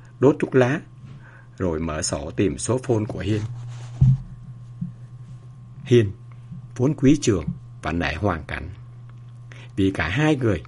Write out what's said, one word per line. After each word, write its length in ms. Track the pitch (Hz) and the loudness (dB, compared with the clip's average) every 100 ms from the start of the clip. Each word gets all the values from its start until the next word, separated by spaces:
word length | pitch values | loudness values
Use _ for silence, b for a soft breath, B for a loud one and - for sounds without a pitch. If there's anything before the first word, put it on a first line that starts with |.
| B - | B 4
đốt 160 | 131 151 | 4 6
thuốc 160 | - | 2
lá, 260 | 131 123 156 - - B B B B B - | 4 4 2 -6 -18 B B B B B -4
rồi 220 | 92 80 | -2 0
mở 220 | 82 78 | -2 -2
sổ 280 | - 78 76 | -2 -4 -6
tìm 280 | 110 95 65 | 0 0 2
số 220 | - 127 | 0 0
phone 200 | - 110 107 | 2 0 0
của 100 | 92 | -4
Hiên. 240 | 90 107 107 - - - - - - - - - - - - - - - - - - - - - - - | 0 0 -2 -8 -10 -12 -12 2 4 4 -2 -14 -16 -16 -18 -10 -10 -10 -18 -18 -16 -18 -18 -20 -20 -16
Hiên 280 | - 120 101 - - - - - - - | 4 6 6 -2 -16 -18 -16 -16 -14 0
vốn 180 | 131 | 0
quý 240 | 147 131 160 | 4 6 6
Trường 240 | 131 92 - - - - | 4 2 0 -6 -10 -8
và 100 | 80 | -4
nể 220 | 85 - | 0 0
Hoàng 300 | 82 101 85 - | 0 0 0 -4
Cảnh, 220 | 78 80 - - - - - - - - B B - | -8 -8 -12 -16 -18 -18 -18 -18 -18 -18 B B 2
vì 140 | 95 | 2
cả 180 | 95 - | 2 -2
hai 280 | 120 151 139 | 2 4 4
người 260 | 117 90 | 2 0